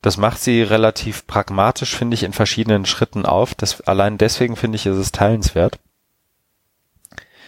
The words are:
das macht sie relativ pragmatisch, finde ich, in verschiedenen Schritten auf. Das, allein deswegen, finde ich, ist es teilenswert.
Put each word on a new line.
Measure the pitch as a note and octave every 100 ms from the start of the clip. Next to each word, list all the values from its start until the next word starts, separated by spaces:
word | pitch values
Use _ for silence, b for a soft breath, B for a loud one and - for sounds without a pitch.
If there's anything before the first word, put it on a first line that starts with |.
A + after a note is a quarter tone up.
das | - F2+
macht | G#2 A#2+
sie | - A#2
relativ | G#2+ G#2+ A2 - A2+ G#2 -
pragmatisch, | G#2+ G2 G2 G#2 - C3 -
finde | A#2+ A#2
ich, |
in | F#2+
verschiedenen | - G#2+ - A2+ G#2 G2
Schritten | - - G#2 F#2
auf. | E2 B2 -
Das, | G#2 -
allein | - F#2+ G2+ G#2+
deswegen, | G#2+ - B2 A2+
finde | A#2 A2
ich, | G2
ist | F#2+
es | F#2+
teilenswert. | - G2+ A2+ G2 - E2+ - _ _ _ _ _ _ _ _ _ _ _ _ - B B B